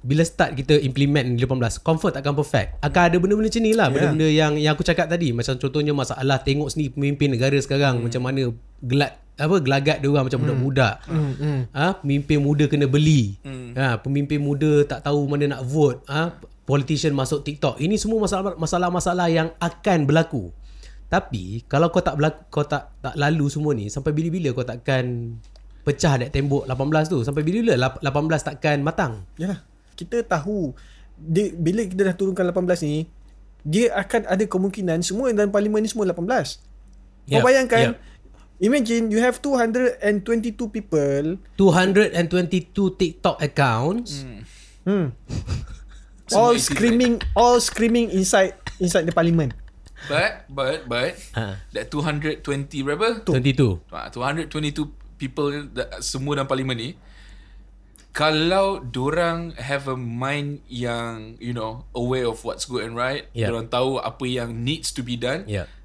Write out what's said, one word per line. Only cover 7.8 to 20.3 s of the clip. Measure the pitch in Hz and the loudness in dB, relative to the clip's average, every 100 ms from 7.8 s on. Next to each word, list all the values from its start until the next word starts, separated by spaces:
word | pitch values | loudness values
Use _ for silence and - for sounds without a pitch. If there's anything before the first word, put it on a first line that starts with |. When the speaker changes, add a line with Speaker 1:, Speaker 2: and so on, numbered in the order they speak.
| 139 123 | 2 2
Speaker 3:
Hmm. | 117 | -2
Speaker 1:
macam | 127 | -2
mana | 127 135 127 113 - - | -2 0 -2 -4 -14 -12
gelat, | 123 135 139 - - | 0 2 0 -4 -20
apa, | - 151 190 | -4 2 2
gelagat | 131 135 139 151 | 4 2 2 0
dia | 139 | 2
orang | 143 131 | 2 2
macam | 127 | 0
Speaker 2:
Hmm. | 123 | 0
Speaker 1:
budak-budak. | 127 131 135 117 - - | 0 0 2 2 0 -4
Speaker 2:
Hmm, | 165 147 | -2 -2
hmm. | 135 151 139 120 | -2 -2 -2 -4
Speaker 1:
Ha, | 135 165 185 | 0 0 0
pemimpin | 143 139 143 151 | 0 -2 2 2
muda | 143 147 147 | 2 2 2
kena | 151 139 | 2 2
beli. | 143 151 151 104 101 | 4 6 4 4 -4
Speaker 3:
Hmm. | 139 131 123 | -12 -12 -10
Speaker 1:
Ha, | 123 135 113 | -2 0 0
pemimpin | 131 139 143 147 | -2 -2 0 -2
muda | 143 143 151 147 | -2 2 4 4
tak | 143 131 | 2 0
tahu | 147 147 139 | 0 0 0
mana | 143 147 | 0 0
nak | 127 | -2
vote. | 127 151 143 123 - | -2 4 4 2 -4
Ha, | 147 170 165 - - | -2 -2 -6 -20 -16
politician | - 139 135 147 160 | -2 -2 0 0 0
masuk | 139 131 147 | 0 0 -2
TikTok. | 143 147 143 120 | -4 -2 -2 -2
Ini | 156 | -2
semua | 214 208 220 | 0 0 0
masalah, | 202 190 196 170 | 0 -2 -4 -4
masalah-masalah | 160 175 180 175 185 175 175 | -2 0 0 0 -2 0 2
yang | 165 160 | 2 0
akan | - 170 - 214 175 | -2 -6 -2 0 2
berlaku. | 139 156 160 | 4 4 2